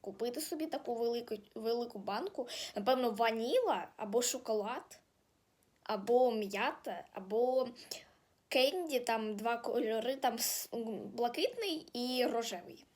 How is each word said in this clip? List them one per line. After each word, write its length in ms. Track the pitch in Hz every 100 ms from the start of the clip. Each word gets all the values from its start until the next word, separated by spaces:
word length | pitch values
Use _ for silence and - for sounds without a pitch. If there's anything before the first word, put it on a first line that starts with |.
купити 400 | - 196 233 247
собі 260 | - 311 311
таку 280 | 285 -
велику, 400 | 233 233 240 233 214 -
велику 440 | - 220 233 240 214
банку. 500 | 190 208 370 - 247 - -
Напевно, 360 | - 208 262 247
ваніла 800 | 208 233 226 233 480 453 208 170 -
або 260 | 208 220
шоколад, 800 | 240 262 247 220 208 262 - - _ _ _ _ _ _ _ _
або 480 | - 208 202 240 254
м'ята, 760 | 220 202 196 247 - - 175 -
або 560 | - 190 214 247 262 247 240 - - - _ _ _ _
кенді, 520 | 262 262 370 339 262
там 360 | 240 226 214 208
два 200 | 226 233
кольори, 600 | 233 240 220 226 226 269
там 220 | 269 233
с-, 300 | - - - 233 226 202 208
блакитний 720 | - 240 240 370 494 415 320 -
і 340 | 240 247 254 240
рожевий. 580 | 233 226 180 - - -